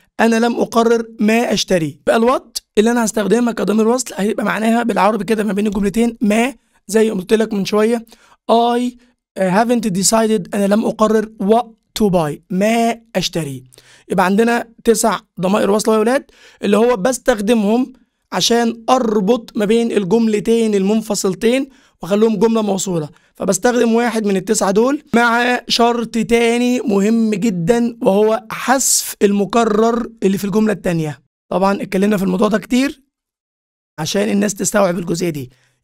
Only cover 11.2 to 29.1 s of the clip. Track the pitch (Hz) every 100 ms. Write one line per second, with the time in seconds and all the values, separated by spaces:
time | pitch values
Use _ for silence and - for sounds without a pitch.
11.2 | 214 - 196 226 233 - _ - 214 180
12.2 | 156 - _ 185 208 233 233 233 _ 190
13.2 | 175 175 147 131 127 - _ - - 190
14.2 | 180 202 233 233 - - - 220 226 180
15.2 | - - 185 214 202 208 214 220 214 262
16.2 | - _ - _ 196 202 240 240 180 254
17.2 | - 226 202 233 202 233 - - _ _
18.2 | _ 190 - 233 233 226 - 254 220 214
19.2 | 185 247 - 240 202 233 233 208 185 226
20.2 | 226 208 202 226 226 202 190 220 220 202
21.2 | 196 190 226 262 269 _ _ _ 170 208
22.2 | 226 214 226 226 214 196 190 170 151 -
23.2 | _ _ 185 190 - 240 233 226 240 226
24.2 | 202 190 190 214 196 196 247 285 - 226
25.2 | 233 233 247 247 - - 233 240 226 233
26.2 | 220 233 233 240 247 247 294 196 202 233
27.2 | 220 208 226 180 165 233 240 233 240 196
28.2 | 214 220 220 - - 226 - - -